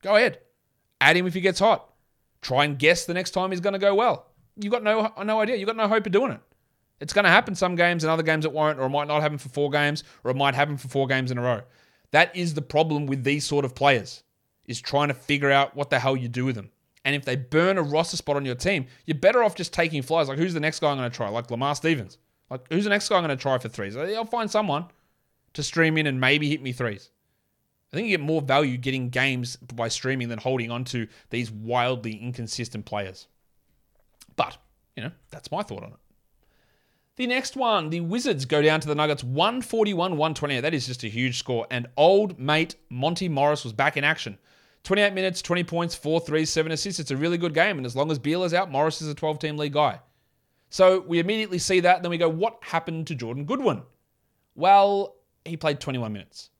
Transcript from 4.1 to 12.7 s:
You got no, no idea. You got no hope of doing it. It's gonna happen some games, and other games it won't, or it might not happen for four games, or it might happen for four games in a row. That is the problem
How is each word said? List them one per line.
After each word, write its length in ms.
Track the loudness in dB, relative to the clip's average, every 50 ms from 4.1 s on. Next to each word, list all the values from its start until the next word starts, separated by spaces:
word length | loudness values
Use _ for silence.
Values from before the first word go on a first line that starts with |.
| 2 0 -4 _ _ _ _ _ _
You 120 | -10 -4 -2
got 120 | -2 0 2
no, 280 | 2 2 2 0 -2 -4 -6 -4
no 160 | -2 0 0
idea. 160 | 0 0 0
You 80 | -2 -2
got 120 | -4 -2
no 120 | -2 0 2
hope 160 | 2 2 0
of 80 | 2 2
doing 200 | 2 2 2 -4
it. 80 | -8 _ _ _ _ _ _ _ _ _ _ _ _
It's 120 | -12 -2 0
gonna 180 | 2 4 6
happen 240 | 6 6 4 2 -2
some 200 | -2 -2 -2 2
games, 300 | 2 2 2 2 0 0
and 60 | 0 0
other 100 | 0 2
games 220 | 0 0 0 0
it 80 | -2 -2
won't, 260 | 0 0 0 0 0
or 60 | -2
it 60 | -2
might 180 | 0 -2 -2 0
not 140 | 0 0 2
happen 160 | 0 -2 -4
for 100 | -10 -8
four 220 | -2 -2 -2 2
games, 340 | 2 2 2 2 0 -2 -8 -14 -20 _ _
or 80 | -2
it 60 | 0
might 180 | 2 2 2 4
happen 220 | 2 0 0 0
for 120 | -8 -8 -4
four 180 | -2 -2 0 0
games 240 | 0 0 0 -2 -4
in 60 | -2
a 40 | 0
row. 200 | 0 -2 -2 -4 _ _ _ _ _ _ _ _ _ 4
That 240 | 4 4 4 2
is 180 | -4 -4 -2 -2
the 80 | -4 -8
problem 440 | -2